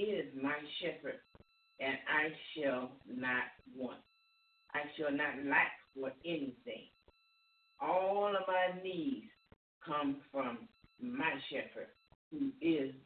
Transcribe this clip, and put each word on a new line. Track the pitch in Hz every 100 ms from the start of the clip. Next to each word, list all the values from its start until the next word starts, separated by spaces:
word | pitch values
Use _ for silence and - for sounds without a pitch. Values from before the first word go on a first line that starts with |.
is | 214 180 135 135
my | 139 151 147 -
shepherd, | 175 - 135 131 - - - _ _ -
and | - - -
I | 151 156 - -
shall | 156 139 127 127 - -
not | 127 127 123 123 - 131 123
want. | 123 - - _ _ _ _ _ _
I | - 147 -
shall | 147
not | 143 147 135
lack | 143 156 - - -
for | 135 131 -
anything. | 170 160 131 117 120 110 - _ _ - 1077 1077 _ _ _ -
All | - 185 190 202 202
of | 190 185
my | 185 185 180
needs | 185 175 139 110 - - - - _ _ 165
come | 147 143 135 -
from | 139 127 117 - _ - -
my | 123 131 160 139 -
shepherd, | 135 - 110 - - _ - _
who | 151 135 120
is | 165 151 131 -